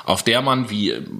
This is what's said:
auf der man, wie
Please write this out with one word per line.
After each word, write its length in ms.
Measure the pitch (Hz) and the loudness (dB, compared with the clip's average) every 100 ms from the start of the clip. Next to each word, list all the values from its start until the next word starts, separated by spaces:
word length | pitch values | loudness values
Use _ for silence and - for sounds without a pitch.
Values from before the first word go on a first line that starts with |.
auf 180 | - 95 | -2 0
der 200 | - 117 | 2 2
man, 260 | 135 127 117 | 4 0 0
wie 260 | 104 98 57 - | 0 -2 -2 -8